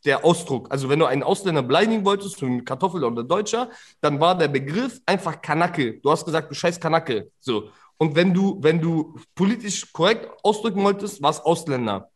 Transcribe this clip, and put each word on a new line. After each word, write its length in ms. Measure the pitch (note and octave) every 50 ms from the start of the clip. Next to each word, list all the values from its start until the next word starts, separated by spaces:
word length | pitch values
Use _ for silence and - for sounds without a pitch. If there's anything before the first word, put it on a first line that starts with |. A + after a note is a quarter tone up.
| _
der 180 | D3 C3+ C3 -
Ausdruck. 480 | D#3+ F3 E3+ - - C#3 A#2+ - -
Also 160 | - C#3 C3+
wenn 120 | B2+ C#3+ D#3
du 60 | D#3+
einen 180 | B2+ C3+ C#3+ B2+
Ausländer 400 | D#3 F#3+ F#3+ - F#3+ D#3+ D3+ B2+
beleidigen 420 | A#2+ C#3 E3 G#3 A3+ A3+ A3 F#3+
wolltest, 320 | G3 G3+ G3 G3 G3 -
so 80 | - D3
ein 180 | B2+ B2 B2 B2
Kartoffel 400 | - C#3 C3+ F#3 F#3+ E3+ F3+ C#3
oder 200 | A#2 A#2 A#2 A#2
Deutscher, 440 | C3 E3+ G3 G#3+ G#3 - A3+ B3 A#3+ - - - - _ _
dann 220 | - D3+ D3 C#3
war 160 | D#3+ E3+ F#3
der 100 | F3+ D#3+
Begriff 540 | D3 C#3 C3+ C3+ C#3 D#3 G#3 B3+ C4 - - _
einfach 360 | - F#3+ F#3+ - E3 D3+ -
Kanake. 580 | - - D3+ D#3+ E3+ F3 F3 D3+ C3+ A2+ A2 -
Du 100 | - C#3
hast 120 | D#3 D#3 -
gesagt, 260 | E3+ D3+ D#3+ D#3 -
„Du 60 | C#3
scheiß 240 | - - F3 F3 F3
Kanake.“ 500 | - D#3+ D#3+ E3 D#3+ - A#2+ G#2 F#2+ - _ _
So. 300 | _ C3+ A#2 G#2 - - - _ - _ _
Und 180 | _ D#3 D#3+ C#3+
wenn 180 | D#3+ F3+ G3 F3
du, 240 | F3+ G3 G3 E3+ - C3
wenn 160 | D#3 E3 E3+
du 360 | D#3+ E3+ E3 D#3+ D3+ - - - - _ _
politisch 560 | - F3+ G3 A#3+ A#3 A#3+ G#3 - - - _
korrekt 380 | _ - D#3+ G3 A#3 A3+ - - - - -
ausdrücken 380 | G3+ A3 G#3+ A3+ A3+ F#3 G3
wolltest, 400 | G3 G3+ G3+ G3+ G3+ G#3 - -
war's 200 | C#3+ D3 D#3 -
Ausländer. 680 | - D#3 E3+ E3+ E3+ D3+ C#3 B2+ A#2+ A2 G2+ F#2+ F2 _ _